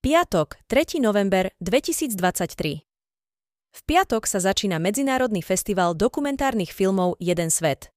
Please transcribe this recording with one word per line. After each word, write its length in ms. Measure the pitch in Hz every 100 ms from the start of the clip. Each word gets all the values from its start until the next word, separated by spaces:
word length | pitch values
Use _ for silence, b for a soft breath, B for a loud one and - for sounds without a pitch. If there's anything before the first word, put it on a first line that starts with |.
Piatok, 560 | 254 320 349 180 151 - _
tretí 320 | 254 330 339
november 560 | 226 208 196 185 185 _
dvetisícdvadsaťtri. 1120 | 185 247 320 320 294 196 180 - 175 - 160 147 _ _ _ _ _ _ _ _ _
V 80 | - -
piatok 400 | 320 381 220 -
sa 160 | 202
začína 400 | 185 196 202 165
Medzinárodný 640 | 175 208 277 262 254 202 -
festival 480 | 185 - 190 175
dokumentárnych 800 | 165 226 - 285 277 269 226 170
filmov 420 | - 190 196 180 -
Jeden 320 | 175 175 165
svet. 400 | - 165 135 -